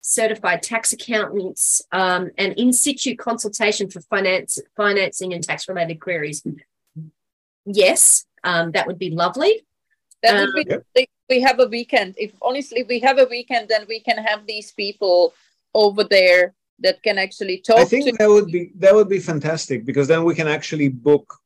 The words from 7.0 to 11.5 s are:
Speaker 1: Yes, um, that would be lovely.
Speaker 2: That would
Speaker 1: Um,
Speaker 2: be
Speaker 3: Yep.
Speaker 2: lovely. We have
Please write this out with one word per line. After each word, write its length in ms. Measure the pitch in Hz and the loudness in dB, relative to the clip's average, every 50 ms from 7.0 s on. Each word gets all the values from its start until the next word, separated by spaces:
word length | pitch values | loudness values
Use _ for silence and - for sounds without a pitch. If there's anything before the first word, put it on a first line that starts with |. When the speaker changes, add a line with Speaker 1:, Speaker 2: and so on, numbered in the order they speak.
| 160 156 _ _ _ _ _ _ _ _ _ _ _ | -18 -18 _ _ _ _ _ _ _ _ _ _ _
Speaker 1:
Yes, 600 | 202 202 202 190 190 330 359 - - - - - _ _ _ - | -6 2 4 4 4 4 4 2 2 2 0 -2 _ _ _ -6
um, 300 | - 180 170 170 165 156 | -2 -2 0 -2 0 -2
that 140 | 185 - | -4 -4
would 120 | - 185 175 | -4 -6 -8
be 120 | 185 175 | -8 -8
lovely. 560 | 160 165 170 185 - 254 302 392 440 453 _ _ _ _ _ _ _ _ _ _ _ _ - | -4 -2 -2 -2 -2 0 0 0 0 0 _ _ _ _ _ _ _ _ _ _ _ _ 2
Speaker 2:
That 120 | 233 208 | 2 4
would 140 | 202 196 - | 4 2 0
Speaker 1:
Um, 60 | - | 0
Speaker 2:
be 160 | - - 180 | -4 -2 -2
Speaker 3:
Yep. 140 | 180 - - _ _ | -4 -6 -6 _ _
Speaker 2:
lovely. 160 | 254 262 _ _ _ _ _ | 0 0 _ _ _ _ _
We 100 | 262 247 | 0 2
have 180 | 254 262 | 4 2